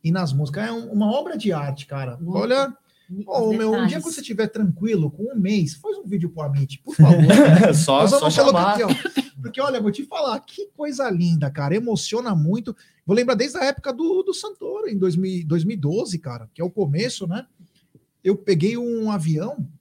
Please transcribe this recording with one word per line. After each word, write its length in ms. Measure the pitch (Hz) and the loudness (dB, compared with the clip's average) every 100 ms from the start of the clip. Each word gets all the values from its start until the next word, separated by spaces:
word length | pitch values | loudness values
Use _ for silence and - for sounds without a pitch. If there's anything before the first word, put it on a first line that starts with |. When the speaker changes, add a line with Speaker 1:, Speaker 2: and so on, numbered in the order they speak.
Speaker 1:
e 80 | 165 | -2
nas 200 | 185 170 | -2 0
músicas. 340 | 139 147 165 220 | -2 -4 -6 -6
É 40 | |
um, 200 | 233 226 | -8 -4
uma 200 | 208 208 | -2 0
obra 240 | 262 349 320 | -2 -4 -4
de 140 | 208 | -4
arte, 340 | 160 143 135 - | -2 -6 -8 -10
cara. 300 | 139 127 120 | -10 -10 -10
Speaker 2:
Muito. 200 | 165 196 | -6 -4
Speaker 1:
Olha, 380 | 220 262 277 - _ _ _ | 0 0 -2 -6 _ _ _
Speaker 2:
Os 160 | 185 208 | -14 -4
Speaker 1:
ô, 280 | 254 220 | -2 0
meu, 160 | 220 220 | 0 0
um 20 | |
dia 100 | 226 | 0
Speaker 2:
detalhes. 200 | 240 - | 0 -2
Speaker 1:
quando 100 | 330 | -6
você 80 | 320 | -10
estiver 260 | - 208 220 | -8 -4 -4
tranquilo, 600 | 220 196 156 214 208 151 | 0 -2 0 -2 0 -2
com 220 | - 220 | -4 -6
um 40 | 254 | -2
mês, 360 | 185 208 147 - | 0 0 -2 -4
faz 220 | 415 403 | -10 -10
um 80 | 240 | -6
vídeo 240 | 196 170 | -6 -6
pro 140 | 165 | -6
Amit, 360 | 147 139 135 - | -4 -2 -4 -8
por 140 | - - | -10 6
favor. 280 | 147 170 156 214 285 | 8 10 8 8 10
Speaker 3:
<laughs> 240 | 170 226 | 8 8
Só, 280 | - - 139 | 6 4 4
Speaker 1:
Nós 100 | 190 | 6
vamos 220 | 277 156 | 4 4
Speaker 3:
só 100 | 160 277 | 4 6
Speaker 1:
colocar 320 | 175 190 208 | 6 4 2
Speaker 3:
chamar. 140 | 208 | 0
Speaker 1:
aqui, 160 | 139 370 - | 0 -2 -6
ó. 40 | 262 139 | -6 -12
Porque, 200 | 214 262 | -12 -4
olha, 200 | 277 254 | -2 0
vou 100 | 208 | -2
te 120 | 208 277 | -4 -8
falar, 340 | 330 277 233 | -4 -4 -4
que 260 | - - 403 - | -8 -14 -14 -8
coisa 340 | 302 262 254 | -8 -4 -4
linda, 400 | 180 175 160 139 | 0 0 0 -2
cara. 260 | 143 143 196 | -4 -2 -2
Emociona 600 | 240 208 - 220 247 175 | -2 -4 -4 -6 -2 0
muito. 400 | 151 220 226 - _ _ - | 0 -2 -6 -14 _ _ 0
Vou 100 | 220 | 2
lembrar 200 | 247 226 | 2 0
desde 220 | 269 294 | -2 -2
a 60 | 269 | -2
época 280 | 277 277 | -2 -8
do, 300 | 247 330 370 | -6 -2 -2
do 100 | 381 | -2
Santoro, 560 | - 427 381 - 403 427 | -6 -10 -12 -10 -8 -6
em 80 | 202 | -2
dois 180 | 185 170 | 0 0
mil, 300 | 190 185 156 | -2 -4 -2
dois 160 | 170 | -2
mil 140 | 165 220 | -2 -2
e 20 | |
doze, 400 | 143 190 285 175 | -2 -2 -4 -8
cara, 300 | 131 120 110 | -8 -14 -16
que 80 | - | -8
é 40 | 175 | -8
o 40 | |
começo, 560 | 208 165 147 240 - 180 | -4 -2 -2 -2 -6 -8
né? 180 | 202 262 _ _ _ _ _ _ _ | -8 -10 _ _ _ _ _ _ _
Eu 120 | 185 202 | -2 -2
peguei 400 | 208 175 185 240 | 0 0 0 -2
um 320 | 240 226 220 | -4 -4 -2
avião 580 | 208 160 151 214 285 143 - | -2 -2 -2 -4 -8 -10 -12